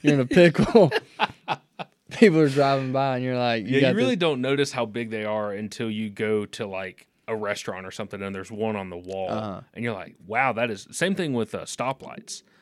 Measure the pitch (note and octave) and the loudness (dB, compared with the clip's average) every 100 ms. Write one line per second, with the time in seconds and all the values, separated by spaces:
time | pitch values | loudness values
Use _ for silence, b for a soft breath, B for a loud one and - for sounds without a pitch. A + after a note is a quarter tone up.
0 | D3 C#3+ B2+ F3+ F3 D3 G#3+ A3+ E3 - | 4 4 4 8 8 6 6 6 6 4
1 | - - - - - - _ - - _ | -4 -6 -6 -6 -8 -8 _ -16 -16 _
2 | _ - G#3+ D#3+ D3 C3+ C#3 C#3 C3 C3 | _ 6 6 8 4 4 2 2 0 -2
3 | C#3 B2+ B2+ B2+ B2 A2+ G#2 C3+ C3+ G3 | -2 -2 -2 -2 0 -2 0 4 4 4
4 | B3+ A3 E3+ C3 C3 C#3 C#3 B2+ A2+ A2 | 2 2 0 0 0 0 0 -2 -4 -4
5 | A#2 A2 G#2+ G#2+ G#2 G2+ G#2+ - A#2 G#2+ | -6 -4 -2 -2 -4 -6 -8 -6 -6 -4
6 | A2 G2+ G#2+ G#2+ G#2 - G#2 F#2+ F#2+ - | -6 -4 0 0 -2 -8 -8 -8 -10 -14
7 | _ _ - A2 G#2 G2+ - F#2 F#2+ - | _ _ -8 -4 -4 -4 -6 -10 -10 -10
8 | G#2 G2+ G2 G2 F#2+ G#2+ A2 G#2+ F#2 F2 | -10 -8 -8 -8 -10 -4 -4 -4 -8 -12
9 | F2+ F#2+ F#2 A2 G#2+ F#2 - - A#2+ G2+ | -10 -6 -4 -4 -6 -10 -14 -8 -8 -8
10 | D#2 - E2+ A2 C3+ A2 A#2+ G2+ - - | -12 -20 -6 -2 -2 0 -4 -6 -10 -4
11 | F3 F#3+ E3 A#2+ G#2+ F#2+ E2 - B2 C3 | -2 0 -2 -2 -4 -6 -10 -6 -6 -6
12 | - - - - b b | -12 -18 -16 -18 b b